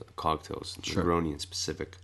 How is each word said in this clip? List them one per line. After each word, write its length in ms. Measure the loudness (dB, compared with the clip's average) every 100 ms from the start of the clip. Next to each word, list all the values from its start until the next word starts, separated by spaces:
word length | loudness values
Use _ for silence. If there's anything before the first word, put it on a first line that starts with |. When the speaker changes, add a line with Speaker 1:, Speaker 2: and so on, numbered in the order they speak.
| -12 -2
Speaker 1:
cocktails, 640 | 2 2 -2 -8 -8 -8
Speaker 2:
Sure. 220 | -2 2
Speaker 1:
Negroni 300 | 6 6 4
in 60 | 0
specific, 580 | -4 -4 -2 -2 -6 -10